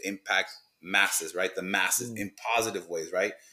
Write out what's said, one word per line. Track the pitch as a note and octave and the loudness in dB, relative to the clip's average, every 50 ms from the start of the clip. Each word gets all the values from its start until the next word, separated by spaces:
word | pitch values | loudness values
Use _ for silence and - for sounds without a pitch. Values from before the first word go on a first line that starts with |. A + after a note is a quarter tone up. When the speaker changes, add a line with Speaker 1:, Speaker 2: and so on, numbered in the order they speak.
| - | -4
Speaker 1:
impact | G2 G2+ - - - F#2+ F#2+ F#2+ - - - - _ _ _ | -6 -6 -6 -2 0 2 2 2 -2 -8 -16 -20 _ _ _
masses, | D#2 F2+ G2+ G2 G2 G2 - - E2+ D#2 E2+ | -6 0 4 4 4 4 2 0 -2 -2 -2
right? | F2+ F#2+ F#2+ - | 0 0 0 -2
The | F#2+ | -4
masses | F#2 F#2+ G2+ F#2+ F#2 F#2 - - B2 A#2+ | -2 0 2 2 2 2 2 0 -2 -4
Speaker 2:
Mm. | A2+ | -4
Speaker 1:
in | G#2 G2+ F#2+ - - - A2 A#2 | -6 -6 -6 -8 -6 -2 2 2
positive | A#2 A2+ A2 G2 F#2 E2+ E2+ | 2 2 2 -2 -4 -6 -4
ways, | E2+ E2 D#2+ E2 F2+ | -6 -6 -4 -2 0
right? | F#2 G2+ G#2 - - - - | 2 2 0 -2 -6 -16 -18